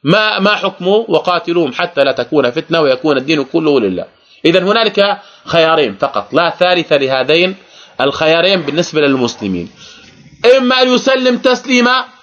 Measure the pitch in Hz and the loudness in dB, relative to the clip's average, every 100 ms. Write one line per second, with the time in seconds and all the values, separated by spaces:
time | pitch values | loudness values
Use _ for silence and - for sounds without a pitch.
0 | 139 202 214 208 196 208 196 190 180 208 | 0 0 0 0 0 0 -4 -4 0 0
1 | 226 160 - 175 170 170 151 123 135 - | 0 -2 0 -2 -2 -2 -2 -2 -4 0
2 | 139 131 123 151 123 123 - 165 151 127 | 0 0 -2 0 0 -2 -2 0 0 0
3 | 156 135 135 156 131 170 156 139 101 90 | 0 -2 0 -2 -2 -2 0 2 0 -4
4 | - _ _ - 160 180 180 226 220 202 | -10 _ _ -4 0 0 0 0 0 0
5 | 202 - - - - 170 160 160 131 98 | 0 -2 -10 -20 -2 2 2 2 0 -2
6 | 139 - 101 139 170 160 180 180 160 147 | -4 -4 -4 -2 -2 0 0 0 0 0
7 | 135 135 131 160 185 190 - - - - | 0 -2 0 0 0 -4 -18 -20 -20 -4
8 | 135 - 160 165 180 190 143 151 175 151 | -4 0 0 2 2 0 -2 -4 -2 0
9 | 143 135 120 - 101 90 85 - - - | 0 0 -2 -4 -6 -6 -8 -16 -20 -20
10 | - - - - 233 262 247 262 254 247 | -20 -20 -20 -2 2 4 2 0 2 2
11 | 262 262 254 240 254 247 247 247 240 254 | 0 0 0 0 0 -2 0 2 2 0
12 | 254 _ | -4 _